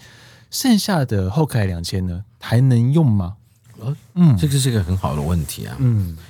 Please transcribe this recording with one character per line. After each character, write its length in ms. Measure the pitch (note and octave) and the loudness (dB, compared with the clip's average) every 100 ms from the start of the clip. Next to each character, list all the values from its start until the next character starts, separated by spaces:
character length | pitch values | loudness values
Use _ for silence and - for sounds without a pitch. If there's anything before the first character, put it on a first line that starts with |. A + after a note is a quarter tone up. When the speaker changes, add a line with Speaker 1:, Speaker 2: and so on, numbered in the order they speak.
| - - - - _ | -6 -20 -20 -20 _
Speaker 1:
剩 260 | - C4 G#3+ | -4 0 2
下 280 | - F3+ | 2 -2
的 260 | C3 G2+ F#2 | 0 -2 0
后 160 | C#3+ D3+ | 0 0
凯 180 | A#2 | 0
两 160 | G2 E2+ | -2 -4
千 200 | E2+ G2 | -4 -4
呢， 200 | F2+ F2 - _ | -4 -6 -10 _
还 200 | - A#2 | -2 2
能 320 | C3 A#2 B2 | 4 4 2
用 160 | D#3 D3 | 2 2
吗？ 280 | G#2 F2+ - _ _ _ - | 2 -2 -8 _ _ _ -14
Speaker 2:
呃， 180 | A2+ D3 - | -10 -10 -6
Speaker 1:
嗯。 220 | F3+ E3+ G2+ | 2 4 4
Speaker 2:
这 120 | C#3 | 2
个 100 | C#3 | 0
是 100 | C3 | 2
一 60 | |
个 80 | A2 | 0
很 140 | E2+ F#2 | 0 -2
好 180 | - | -2
的 80 | D2 | -4
问 240 | D2 F2 C#2+ | -2 -2 -2
题 180 | - | -8
啊。 120 | G1+ B2+ | -10 -2
Speaker 1:
嗯。 380 | B2+ G#2+ F2+ D#2+ | 0 0 -2 -8